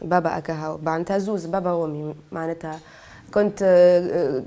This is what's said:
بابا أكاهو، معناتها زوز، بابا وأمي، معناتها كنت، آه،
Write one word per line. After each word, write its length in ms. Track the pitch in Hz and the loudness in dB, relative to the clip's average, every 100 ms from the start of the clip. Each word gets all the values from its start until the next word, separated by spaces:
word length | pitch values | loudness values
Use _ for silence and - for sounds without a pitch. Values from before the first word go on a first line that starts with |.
بابا 360 | 165 180 165 170 | 0 0 2 -2
أكاهو، 420 | 151 160 156 156 | -6 -6 -6 -6
معناتها 340 | 156 160 175 196 | -4 -4 -2 -2
زوز، 280 | 196 208 165 | -2 -4 -4
بابا 260 | 190 180 | -4 -2
وأمي، 440 | 175 160 147 151 151 - | -2 -4 -6 -10 -12 -12
معناتها 480 | 165 165 165 160 156 - - - - - | -10 -8 -8 -10 -12 -16 -20 -20 -20 -4
كنت، 260 | 208 208 208 | 0 0 2
آه، 800 | 190 180 180 175 180 175 143 135 | 4 8 8 6 2 -2 -2 -4